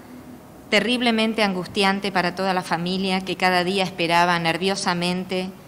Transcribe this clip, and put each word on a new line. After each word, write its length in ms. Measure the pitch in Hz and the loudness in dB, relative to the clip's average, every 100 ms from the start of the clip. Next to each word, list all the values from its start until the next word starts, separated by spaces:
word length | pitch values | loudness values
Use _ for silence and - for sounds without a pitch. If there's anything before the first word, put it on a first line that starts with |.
| - - - - - - - | -20 -20 -20 -20 -20 -18 0
terriblemente 720 | 214 208 247 240 220 220 220 | 2 2 0 2 2 0 2
angustiante 680 | 208 180 170 - 196 196 196 | 0 0 -4 0 2 2 0
para 240 | 190 175 180 | 0 -2 -2
toda 180 | 190 | -2
la 80 | 185 | -2
familia, 600 | 175 165 175 185 196 185 | -2 -2 -2 -2 -2 -2
que 160 | 185 180 | -2 0
cada 260 | 185 180 | 2 2
día 220 | 175 196 185 | 2 0 -2
esperaba 520 | 190 170 170 175 170 | -2 2 4 4 2
nerviosamente 1120 | 165 165 190 196 - 175 175 180 185 185 185 - | 0 0 0 -2 0 0 0 -2 -2 -4 -6 -10